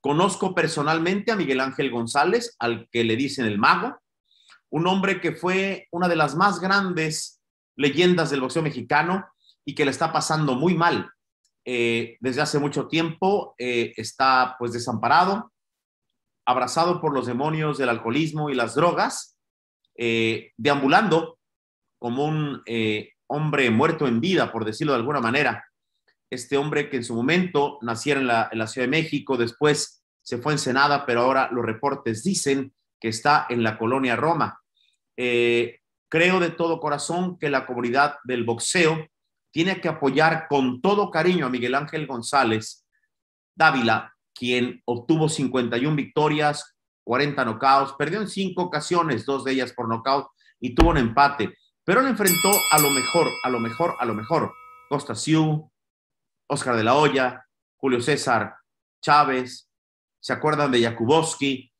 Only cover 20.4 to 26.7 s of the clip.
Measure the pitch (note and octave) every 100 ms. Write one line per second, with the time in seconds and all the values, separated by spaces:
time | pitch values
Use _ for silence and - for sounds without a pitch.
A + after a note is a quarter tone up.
20.4 | - - A#2 C#3+ C3+ F3 A3 D#3+ - -
21.4 | _ _ _ _ _ _ A#2+ B2 D3 D#3
22.4 | D3+ C3 A2+ A#2 A2 G#2+ G#2 _ _ C#3+
23.4 | D#3 D3 B2+ A2+ D3+ D#3+ C3+ A2+ E3+ F3
24.4 | A#2+ A2+ A2 G#2+ D#3 C3 A#2 D3 A#2 C3
25.4 | C3+ G#2+ - _ _ _ _ _ _ B2+
26.4 | - C#3 D3